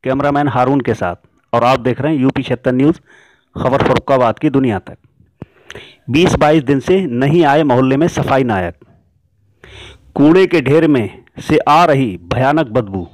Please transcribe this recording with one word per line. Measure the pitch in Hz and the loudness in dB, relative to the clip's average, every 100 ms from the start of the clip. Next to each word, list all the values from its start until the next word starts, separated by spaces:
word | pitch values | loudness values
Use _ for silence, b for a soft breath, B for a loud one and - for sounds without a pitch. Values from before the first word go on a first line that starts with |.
कैमरामैन | 131 131 143 143 143 | -4 -2 -2 0 -2
हारून | 127 127 139 | 0 0 0
के | 123 | -2
साथ, | 110 90 87 _ _ _ | -4 -6 -8 _ _ _
और | 117 | -2
आप | 120 131 | 0 0
देख | 120 120 | -2 -4
रहे | 143 | -2
हैं | 156 | 0
यूपी | 131 - | -2 -2
छिहत्तर | 127 120 131 | -6 -4 -2
न्यूज़, | 127 143 175 b b b b b - | 0 0 -2 b b b b b -6
खबर | 131 135 | -2 0
फर्रुखाबाद | - 170 - 135 120 107 | 0 -2 0 0 0 0
की | 151 | -2
दुनिया | 135 131 98 | 0 -2 -4
तक। | - - _ _ _ _ B B B B B B - | -8 -20 _ _ _ _ B B B B B B -4
बीस | 135 180 - | 0 0 2
बाईस | 151 160 | 2 2
दिन | 127 139 | 0 -2
से | - 185 | 0 -2
नहीं | 180 120 139 170 151 | 0 -2 0 2 2
आए | 147 | 2
मोहल्ले | 151 123 131 135 | 2 2 2 0
में | 165 | 0
सफाई | - 139 135 | -2 -2 0
नायक। | 127 101 87 - - _ _ _ _ _ _ _ B B B B _ - | 0 -2 -6 -10 -20 _ _ _ _ _ _ _ B B B B _ 2
कूड़े | 147 180 185 | 4 6 4
के | 170 | 2
ढेर | 131 156 160 | 2 2 4
में | 139 104 - _ - | 2 -2 -10 _ -18
से | - 151 | -2 0
आ | - 151 170 | 2 4 4
रही | 139 123 90 87 | 2 -2 -6 -6
भयानक | 113 131 151 139 | -2 0 0 -2
बदबू। | 113 104 95 85 | -4 -4 -8 -10